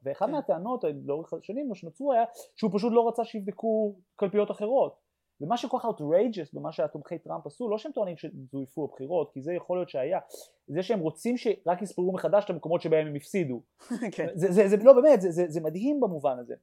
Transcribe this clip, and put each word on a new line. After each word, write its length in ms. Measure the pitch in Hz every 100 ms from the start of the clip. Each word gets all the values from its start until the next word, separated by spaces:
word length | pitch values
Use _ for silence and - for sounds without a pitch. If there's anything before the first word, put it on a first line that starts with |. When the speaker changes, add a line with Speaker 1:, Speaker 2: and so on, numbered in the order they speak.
Speaker 1:
ואחד 240 | 135 139 214
Speaker 2:
כן. 60 |
Speaker 1:
מהטענות 520 | 302 262 165 208 247 160 139
לאורך 280 | 135 147 160
השנים 420 | - - 240 285
שנוצרו 380 | 196 165 - 277
היה 120 | 233 233 - - -
שהוא 140 | 220
פשוט 180 | 190 226
לא 160 | 233 226
רצה 160 | 226
שיבדקו 680 | 226 220 196 - 226 220 214 185 _ -
קלפיות 340 | 196 208 202
אחרות. 580 | 196 208 262 156 - _ _ _ -
ומה 160 | 147 233
שכל 200 | 254 254
כך 60 |
outrageous 640 | 233 185 147 175 240 202 143
במה 200 | 143 147
שהתומכי 460 | - 151 151 - 160
טראמפ 280 | - 165 151
עשו, 220 | - 240
לא 100 | 214
שהם 140 | 311
טוענים 240 | 180 160 165
שזויפו 680 | 156 139 131 139 131 -
הבחירות, 460 | 147 - 135 175 143
כי 100 | 135
זה 120 | 143
יכול 240 | 175 - 180
להיות 100 | 175
שהיה, 300 | 139 135 175 - - - _ -
זה 160 | 147
שהם 180 | 185 208
רוצים 360 | 156 - 233 247
שרק 460 | 233 - 160 180
יספרו 300 | 202 - 180
מחדש 320 | 185 156 202
את 60 | 202
המקומות 300 | 165 156 175
שבהם 260 | 165 156 156
הם 80 |
הפסידו. 480 | 143 - 202 147 120 - _ -
Speaker 2:
<laughs> 300 | 226 220 -
כן. 120 | 165
Speaker 1:
זה, 180 | 185 185
זה, 160 | 185 196
זה, 80 | 202
לא, 160 | 240
באמת, 280 | 247 302 233
זה, 100 | 180
זה, 140 | 165 175
זה 120 | 160
מדהים 400 | 156 175 254 294
במובן 380 | 220 160 139 123
הזה. 160 | 120 123